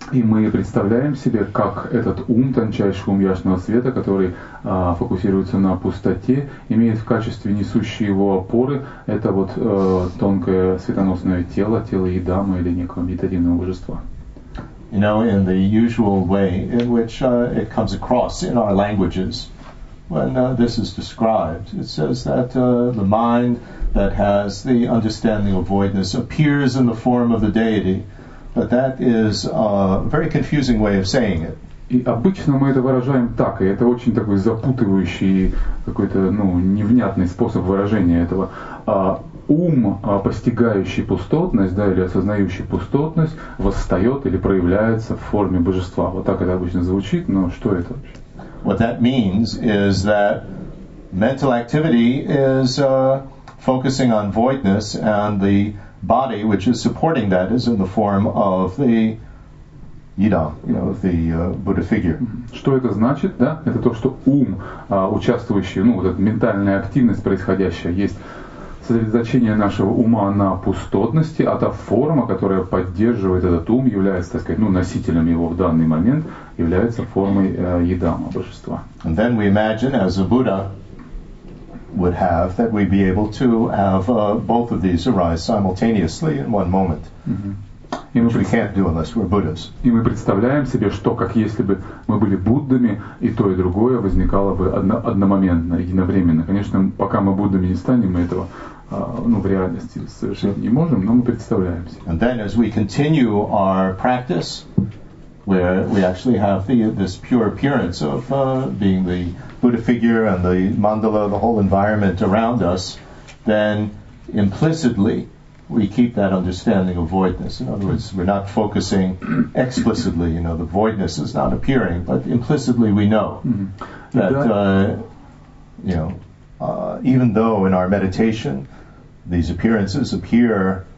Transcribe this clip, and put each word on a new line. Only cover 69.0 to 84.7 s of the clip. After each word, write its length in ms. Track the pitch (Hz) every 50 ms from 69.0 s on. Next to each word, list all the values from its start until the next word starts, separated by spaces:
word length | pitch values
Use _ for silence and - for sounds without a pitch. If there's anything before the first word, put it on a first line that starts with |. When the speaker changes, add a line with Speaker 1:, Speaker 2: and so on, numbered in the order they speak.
| 113 110 113 117 117 - 143 127 117 107 107
Speaker 1:
нашего 340 | 107 101 98 95 - 98 98
ума 400 | - - 113 113 117 107 101 98
на 220 | 101 101 101 95 95
пустотности, 880 | - - 98 92 - - - - 95 107 - - 156 - - - -
а 140 | 127 - -
та 140 | - 123 101
форма, 560 | - - - - 98 113 143 156 160 135 117
которая 360 | - 95 - 104 95 95 92
поддерживает 800 | 90 - - 95 90 90 87 87 110 120 117 101 95 95 92 90 87
этот 240 | 90 85 80 85 -
ум, 180 | 113 127 135
является, 460 | 123 101 98 95 98 95 90 87 -
так 100 | - 120
сказать, 160 | - - 131 107
ну, 120 | 110 98
носителем 560 | 92 92 90 87 - - - - 80 82 80
его 220 | 85 85 82 85 82
в 80 | 85
данный 300 | 87 92 85 80 80 80
момент, 380 | 80 78 80 90 117 147 160 160 - - - - - -
является 460 | - 85 82 90 95 113 117 117 -
формой, 500 | - - - 95 98 98 98 98 95 92 85
э, 300 | 90 92 90 90 87 85
Идама, 440 | 87 92 87 90 82 80 - - -
божества. 520 | 92 95 - - - - - - - - - - - - -
Speaker 2:
And 120 | - 80
then 200 | 87 110 120 120
we 100 | 107 104
imagine, 460 | 101 98 107 107 110 110 110 120 135 139
as 240 | 117 95 92 90 98
a 60 | 92
Buddha 460 | 87 117 127 127 107 95 98 98 - - - - - - - - - - - - - - - - - - - - - - - - - -
would 200 | 95 90 90 92
have, 420 | - 95 90 85 85 98 92 -
that 140 | - 117 -
we'd 180 | 107 104 101 85
be 120 | 95 98
able 260 | 98 92 92 104 107 104
to 360 | - - 139 123 113 113 117 -
have, 400 | - 101 98 98 95 95 95 127
uh, 260 | 123 110 104 101 107
both 360 | 120 101 104 113 120 117 -